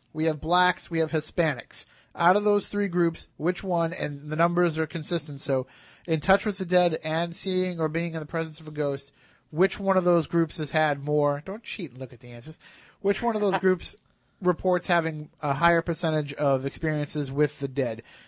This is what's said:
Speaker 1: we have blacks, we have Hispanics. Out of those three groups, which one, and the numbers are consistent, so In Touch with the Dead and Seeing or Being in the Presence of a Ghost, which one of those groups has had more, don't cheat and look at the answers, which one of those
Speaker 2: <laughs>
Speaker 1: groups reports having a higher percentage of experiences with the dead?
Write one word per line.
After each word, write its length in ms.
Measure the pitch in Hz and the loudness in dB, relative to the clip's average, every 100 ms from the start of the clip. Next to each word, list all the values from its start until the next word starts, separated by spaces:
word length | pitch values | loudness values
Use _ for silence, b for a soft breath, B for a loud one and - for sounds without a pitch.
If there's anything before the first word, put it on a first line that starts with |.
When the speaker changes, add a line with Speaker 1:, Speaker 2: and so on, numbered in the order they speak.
| _ | _
Speaker 1:
we 120 | 156 160 | -4 -2
have 160 | 151 | -2
blacks, 480 | 160 180 180 - - | 0 2 2 0 -4
we 100 | 165 | -2
have 120 | 156 | 0
Hispanics. 720 | 151 - - 156 123 - - - b b - | -2 -2 0 0 -2 -8 -16 -18 b b 0
Out 200 | 170 208 | 4 4
of 80 | |
those 240 | 208 208 - | 4 2 0
three 180 | 202 202 | -2 0
groups, 400 | 175 170 165 - - | 2 2 0 -12 -4
which 260 | 160 180 | -2 -2
one, 280 | 190 170 165 | -2 0 0
and 360 | 160 147 143 147 | -2 -6 -6 -4
the 40 | 156 | 2
numbers 420 | 170 175 175 156 | 2 4 2 0
are 100 | 156 | -4
consistent, 540 | 165 147 170 - 139 | -6 -4 -4 -4 -8
so 260 | - 131 127 B B B B | -2 -2 -2 B B B B
In 120 | 160 | 0
Touch 240 | - 196 214 | 4 4 2
with 120 | 185 | -4
the 80 | 175 | 2
Dead 320 | 180 175 165 | 4 4 0
and 320 | 156 160 175 170 | -2 -2 -4 -6
Seeing 440 | 190 185 185 170 | -2 -2 -2 -2
or 80 | 156 | -2
Being 240 | 165 170 | -2 -4
in 60 | 160 | -6
the 60 | 151 | -6
Presence 340 | 165 160 156 | -6 -6 -10
of 80 | 156 | -10
a 40 | |
Ghost, 400 | 147 143 139 - _ b b b | -4 -2 -4 -8 _ b b b
which 280 | 151 190 - | 0 0 0
one 180 | 196 185 | 0 2
of 80 | 175 | 4
those 200 | 170 - | 4 2
groups 300 | 170 160 - | 0 0 -2
has 140 | 147 | -2
had 320 | 156 151 143 | 2 2 0
more, 380 | 143 147 143 143 165 | 0 2 2 0 -6
don't 180 | 220 | -12
cheat 280 | - - 160 | -10 -10 -10
and 80 | 127 | -10
look 140 | 131 | -12
at 60 | 120 | -14
the 100 | 123 | -16
answers, 260 | 120 135 - B B B B | -14 -16 -18 B B B B
which 200 | 196 196 | -2 0
one 140 | 233 214 | 0 0
of 60 | |
those 160 | 202 170 | 2 2
Speaker 2:
<laughs> 20 | |
Speaker 1:
groups 360 | 190 180 - - _ _ _ - | 2 2 -4 -16 _ _ _ -2
reports 440 | 180 175 185 180 - | 0 2 2 0 2
having 420 | 175 160 156 151 _ | 2 0 -4 -12 _
a 120 | 147 | -2
higher 280 | 139 170 170 | 4 4 4
percentage 520 | 170 160 160 156 143 | 2 -2 0 0 -2
of 320 | 147 143 135 135 | 0 2 2 0
experiences 680 | - 156 151 143 151 135 | -4 -2 -2 -2 -4 -2
with 280 | 139 147 - | 0 0 0
the 80 | 139 | -6
dead? 360 | 131 123 110 - B | -2 -2 -4 -12 B